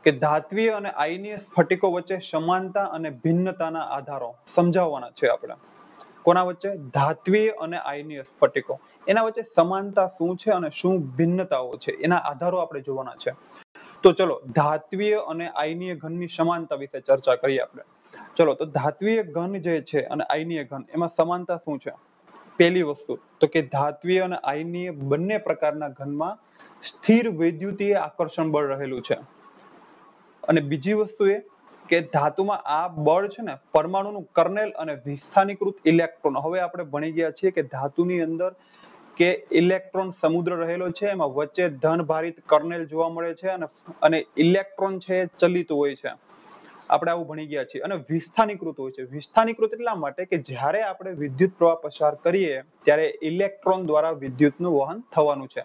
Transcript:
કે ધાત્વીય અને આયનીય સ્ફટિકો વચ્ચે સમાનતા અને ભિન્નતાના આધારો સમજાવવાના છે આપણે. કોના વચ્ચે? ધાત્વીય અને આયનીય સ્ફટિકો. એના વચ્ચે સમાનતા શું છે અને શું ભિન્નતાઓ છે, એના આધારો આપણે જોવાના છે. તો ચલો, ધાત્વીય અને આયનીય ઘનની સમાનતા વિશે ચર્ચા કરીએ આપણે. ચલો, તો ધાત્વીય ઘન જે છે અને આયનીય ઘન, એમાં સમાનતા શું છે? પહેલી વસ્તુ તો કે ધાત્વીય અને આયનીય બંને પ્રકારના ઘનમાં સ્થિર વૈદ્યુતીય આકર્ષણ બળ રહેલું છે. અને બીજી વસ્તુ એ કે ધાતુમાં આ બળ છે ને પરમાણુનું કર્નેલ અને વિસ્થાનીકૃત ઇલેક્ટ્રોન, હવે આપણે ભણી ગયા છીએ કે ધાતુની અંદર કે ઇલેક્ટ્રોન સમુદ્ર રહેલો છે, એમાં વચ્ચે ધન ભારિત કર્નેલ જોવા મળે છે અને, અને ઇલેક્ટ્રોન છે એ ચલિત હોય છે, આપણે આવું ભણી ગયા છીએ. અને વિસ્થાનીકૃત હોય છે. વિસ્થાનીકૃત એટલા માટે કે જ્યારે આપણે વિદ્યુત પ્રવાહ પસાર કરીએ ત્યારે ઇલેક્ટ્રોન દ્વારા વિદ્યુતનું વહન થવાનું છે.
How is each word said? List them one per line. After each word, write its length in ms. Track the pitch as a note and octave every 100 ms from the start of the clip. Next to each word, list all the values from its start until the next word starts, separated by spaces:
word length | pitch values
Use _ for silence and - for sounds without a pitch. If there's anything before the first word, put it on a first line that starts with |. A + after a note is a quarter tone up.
| D#3+
કે 80 | C3+
ધાત્વીય 540 | D3+ D3+ D#3 G3 A3+ G#3+
અને 100 | G3+ -
આયનીય 340 | D3+ F3+ G3+ G#3
સ્ફટિકો 480 | G3+ - E3 F#3 F#3+ F3
વચ્ચે 220 | F3 F#3+ -
સમાનતા 560 | D#3+ E3 F#3 F#3+ G3 G3 D#3+
અને 140 | D#3+ C3 D#3+
ભિન્નતાના 580 | E3+ F#3 F3+ D#3+ D#3+ D3 C#3
આધારો 340 | C#3+ C#3 A#2+ - - -
સમજાવવાના 560 | F3 F#3 E3+ C#3 A#2+ -
છે 100 | B2+
આપણે. 260 | A#2+ B2 A#2 _ - - - - - -
કોના 200 | F3+ F3+
વચ્ચે? 220 | F3 G3 F#3+ C3+ C#3+
ધાત્વીય 560 | C#3+ D#3+ - G#3 A3 G#3+ D#3+
અને 100 | E3+
આયનીય 480 | - C#3+ D3+ D3 C3
સ્ફટિકો. 480 | _ C#3 C#3 - - _ _ -
એના 200 | G#3+ A3
વચ્ચે 180 | A3 A3 -
સમાનતા 480 | E3+ F#3+ G3+ G3 F#3 -
શું 160 | E3+ F3+
છે 100 | A3 F#3
અને 120 | D#3+ -
શું 160 | F3+ F#3 C#3 B2+
ભિન્નતાઓ 500 | E3+ F3+ F3+ C3+ B2+ B2+ -
છે, 120 | - D3
એના 120 | F3 D3+
આધારો 320 | C#3 F3 F3+ D#3+
આપણે 200 | D3+ C3
જોવાના 280 | C3+ B2 B2
છે. 140 | - - - - - - - -
તો 160 | F#3+ F3
ચલો, 240 | F3+ C3+ C3+ B2
ધાત્વીય 640 | D3 D#3 - F#3+ G#3 G#3 -
અને 160 | D#3+ E3+
આયનીય 540 | - D#3 E3 F#3 E3
ઘનની 320 | D#3+ E3+ F3 -
સમાનતા 400 | E3 E3+ D#3+ C#3
વિશે 160 | C#3 C3+ C3
ચર્ચા 320 | C3+ C3 B2 C#3+
કરીએ 180 | C3+ A#2+
આપણે. 200 | - - _ _ - - -
ચલો, 160 | D#3+ -
તો 60 | D#3
ધાત્વીય 680 | D3+ C#3 D3 G3+ A3+ F#3+ D#3
ઘન 240 | F3+ G3 E3+
જે 160 | E3 C#3+
છે 180 | D3+ -
અને 100 | D3+ -
આયનીય 360 | D#3 E3 D#3+ C3
ઘન, 220 | C3+ A#2+ D#3+
એમાં 220 | E3+ -
સમાનતા 400 | E3 F3 F3 E3+ -
શું 180 | C#3+ C#3
છે? 120 | - _ _ _ - - -
પહેલી 280 | E3+ F3+ D#3
વસ્તુ 260 | C#3+ - A#2 _ _
તો 80 | D3+
કે 100 | E3 C3+
ધાત્વીય 500 | C#3 C#3+ C#3+ F3 F#3 F#3
અને 100 | F3+ -
આયનીય 440 | D3 E3+ F3 F3+ D3+ C#3
બંને 260 | D3 F3+ G#3+ G#3+
પ્રકારના 420 | D#3 D3+ D3+ D3 C3
ઘનમાં 340 | C#3 C#3+ E3 G#3+ _ _ - - -
સ્થિર 400 | - - A3+ A#3 E3
વૈદ્યુતીય 600 | E3 D#3+ F#3+ G3+ G3+ G3 D3+
આકર્ષણ 440 | - D#3 - D#3+ D3
બળ 120 | C#3+
રહેલું 340 | C3+ C#3 B2+ A#2
છે. 100 | - - _ - _ - - - - - _ _ _
અને 180 | - D#3+ C#3+
બીજી 260 | D3+ F3 G#3+
વસ્તુ 280 | G#3 - G3 G#3
એ 20 | - _ _ - -
કે 120 | E3+ E3 D3+
ધાતુમાં 500 | D3 D3+ G3 G3+ - D3+
આ 120 | F3+ D#3+ D3+
બળ 240 | E3+ G3+ G3+
છે 100 | G#3+
ને 80 | C3+ _ D#3
પરમાણુનું 500 | D#3 F#3+ G3+ G#3 E3+ -
કર્નેલ 380 | E3+ G3+ G#3+ -
અને 100 | D#3 C#3+ C#3+
વિસ્થાનીકૃત 720 | C#3+ - G3+ G3 G3 G3 G3+ D#3+
ઇલેક્ટ્રોન, 500 | E3 E3 - D3+ C3+ D#3
હવે 140 | F#3 F3
આપણે 220 | F3 D#3+
ભણી 220 | C#3+ D#3 D#3+
ગયા 200 | D#3+ D#3
છીએ 160 | F#3+ F#3
કે 120 | C#3 C3+
ધાતુની 460 | C#3 D3+ F3 F3+ D#3+
અંદર 240 | E3 F3+ F#3 _ - - - - -
કે 120 | F3 F3+ - D#3
ઇલેક્ટ્રોન 540 | F3 F#3 F#3 F#3 F#3+ F3+
સમુદ્ર 400 | D#3 E3+ F3 F3 E3
રહેલો 280 | F3 F3+ E3+
છે, 140 | G3+ F#3+
એમાં 200 | D3 C3
વચ્ચે 360 | D3+ - F3 C3+
ધન 260 | D#3+ E3 D#3
ભારિત 360 | D#3+ E3+ E3 -
કર્નેલ 380 | D3+ D#3+ E3+ D#3
જોવા 220 | D#3 E3 E3
મળે 200 | E3+ E3
છે 100 | F#3 F#3
અને, 80 | D#3+ _ - - D#3
અને 180 | D#3+ - - E3
ઇલેક્ટ્રોન 520 | F#3+ G3 - F#3+ F#3+ F3+
છે 160 | F#3
એ 80 | F3+ -
ચલિત 320 | F3 F3+ E3 D3
હોય 200 | C#3+ C3
છે, 100 | A#2 - _ - - - - - -
આપણે 180 | - E3
આવું 140 | E3+ D3+
ભણી 200 | D#3 D#3
ગયા 180 | D3 B2+
છીએ. 100 | - -
અને 80 | F#3+ C3+
વિસ્થાનીકૃત 680 | D#3+ D#3+ - A3 G3 E3+ C#3+
હોય 100 | C3
છે. 100 | C3 B2+ C#3
વિસ્થાનીકૃત 580 | - - A3+ A3+ A3 A3+
એટલા 220 | A#3+ G3+
માટે 200 | D3 C#3 F#3
કે 80 | E3+ C3+
જ્યારે 320 | B2+ C#3 F#3+ G#3+
આપણે 260 | F#3 F#3+ F3
વિદ્યુત 320 | D3 C3 F#3 F#3
પ્રવાહ 160 | E3+ E3
પસાર 300 | D#3 - D3+ D3
કરીએ 320 | E3+ F#3 F3 C3 C3 _ -
ત્યારે 200 | D3 D#3+ - D#3+
ઇલેક્ટ્રોન 540 | F3 G3 G3 F#3+ F#3+ F3
દ્વારા 260 | D3+ D#3+ D3+
વિદ્યુતનું 500 | C3+ B2+ D3 - F3 D3+
વહન 260 | C#3 G3+ -
થવાનું 380 | - D3+ C#3 C3
છે. 100 | -